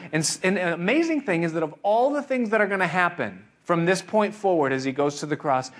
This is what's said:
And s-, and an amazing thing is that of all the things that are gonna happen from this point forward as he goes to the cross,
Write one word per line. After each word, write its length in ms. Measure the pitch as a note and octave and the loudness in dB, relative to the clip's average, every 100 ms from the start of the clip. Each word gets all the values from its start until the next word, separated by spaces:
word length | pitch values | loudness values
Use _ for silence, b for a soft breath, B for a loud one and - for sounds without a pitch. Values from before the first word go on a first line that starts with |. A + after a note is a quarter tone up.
| B | B
And 100 | D#3 | -2
s-, 180 | D#3 - | -2 0
and 140 | F#3+ G3 | 0 0
an 160 | F3+ | 0
amazing 480 | E3 F3 C#4+ E4 D#4+ | -2 0 2 2 -2
thing 220 | - E3+ | 0 0
is 100 | E3+ | 0
that 100 | D#3+ | -2
of 100 | D#3+ - | -4 -4
all 280 | G3 A3 B3+ | 0 2 2
the 100 | D4 | 0
things 280 | - C4 A3+ | -2 -2 0
that 120 | A3 | 2
are 60 | G#3 | 2
gonna 200 | G3 F3+ | 0 0
happen 580 | F3 F3 F3 A2+ F#2 - _ | 2 0 0 -6 -6 -20 _
from 220 | - E3+ E3+ | -2 2 4
this 160 | F#3 | 2
point 340 | - G#3+ G#3 G#3 | 2 0 0 0
forward 360 | G3 F3 C#3 | 0 2 2
as 120 | C3 | 0
he 80 | C3+ | -2
goes 280 | C3 C#3+ C#3+ | 0 -2 -2
to 60 | D3+ | -6
the 100 | D3 | -4
cross, 360 | D#3 C3 B2+ | 0 0 -2